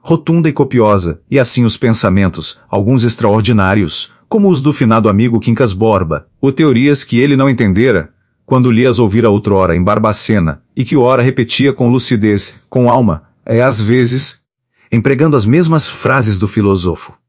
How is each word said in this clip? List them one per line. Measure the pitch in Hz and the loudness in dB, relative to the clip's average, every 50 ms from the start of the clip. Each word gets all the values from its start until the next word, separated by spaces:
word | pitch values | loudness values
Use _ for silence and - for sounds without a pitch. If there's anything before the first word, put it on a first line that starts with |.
rotunda | _ - 165 160 - - 165 170 160 160 | _ -2 -2 -2 0 -2 0 0 0 0
e | 143 | 0
copiosa, | - 143 - - 123 110 107 104 98 87 85 78 - _ _ | -2 -2 0 2 2 2 2 2 2 0 -2 -6 -8 _ _
e | 123 139 | -2 0
assim | 127 - - - 120 | 0 0 0 0 0
os | 113 - | 0 -2
pensamentos, | - - 120 113 - - 104 92 98 98 92 82 - 78 - - _ _ _ | -2 0 0 0 0 0 0 0 2 0 -2 -2 -6 -10 -10 -10 _ _ _
alguns | - 101 98 107 131 127 110 | -4 -2 0 0 0 0 0
extraordinários, | 120 - - 117 107 101 110 107 113 120 107 98 95 98 104 98 78 - - - - _ _ _ _ | -2 -2 -2 0 0 0 2 0 0 0 0 2 2 0 0 0 -2 -4 -6 -8 -10 _ _ _ _
como | - 220 202 196 | -2 0 2 2
os | 180 135 135 | 2 2 0
do | 151 147 | -2 0
finado | - 139 110 113 113 107 110 | 0 0 2 2 2 2 2
amigo | 101 101 117 123 117 110 | 2 2 0 0 0 -2
Quincas | - - 117 - 131 113 92 | 0 -2 0 0 0 -2 0
Borba, | 92 110 113 107 95 92 78 78 73 - _ _ _ | 0 0 0 2 0 0 -2 -6 -8 -8 _ _ _
ou | - 139 135 | -2 -2 0
teorias | - 160 151 127 113 131 147 147 139 - | 0 0 2 2 2 2 2 0 0 -2
que | - - 117 | -2 -2 0
ele | 127 143 143 | 0 2 2
não | 131 135 139 | 2 2 0
entendera, | 131 113 120 101 92 98 120 131 117 90 78 - _ _ _ _ _ _ _ | 0 0 0 0 2 2 2 2 0 0 -2 -6 _ _ _ _ _ _ _
quando | - 131 127 127 127 | -2 0 2 2 2
lhe | 117 113 123 | 2 2 2
as | 131 120 107 | 2 2 2
ouvira | 120 104 95 113 113 113 | 0 0 0 2 2 2
outrora | 101 98 98 107 101 95 92 87 82 | 2 0 0 0 0 0 0 0 0
em | 85 90 | 0 0
Barbacena, | 95 104 107 107 110 104 - - - 113 101 87 80 71 - _ _ _ | 0 0 0 0 -2 -2 -2 -2 0 0 0 0 -2 -4 -8 _ _ _
e | - 127 | -8 -6
que | - - | -2 0
ora | 147 120 123 131 127 120 | 0 2 2 2 2 2
repetia | 131 127 - 123 117 - - 131 139 131 | 0 0 0 -4 -2 -2 -2 0 -2 0
com | - 123 117 | 0 0 0
lucidez, | 123 131 123 - 127 110 101 107 104 101 - - - - _ _ | 0 0 0 0 -2 0 0 0 0 0 -2 -6 -10 -16 _ _
com | - 131 123 120 | -2 0 2 2
alma, | 120 127 123 104 82 76 _ _ _ _ _ | 2 2 2 0 -2 -4 _ _ _ _ _
é | - 117 117 | -2 0 0
às | 123 131 113 101 | 0 0 0 -2
vezes, | 107 104 117 127 127 117 123 131 - - - _ _ _ _ _ _ _ _ _ _ _ | -2 0 0 0 0 0 -2 -2 -4 -4 -6 _ _ _ _ _ _ _ _ _ _ _
empregando | - 120 107 139 135 123 151 165 143 | -2 -2 0 0 0 0 0 2 2
as | 135 104 | 2 2
mesmas | 104 127 165 180 160 160 156 - | 2 2 2 2 2 0 0 -2
frases | - - - - - - 135 120 107 104 92 | -4 -8 -6 -4 -2 0 0 0 0 -2 -2
do | 95 104 | -2 -2
filósofo. | - 113 104 101 98 95 87 90 82 - - - - _ _ | -2 0 0 0 0 0 -2 -4 -6 -6 -10 -20 -20 _ _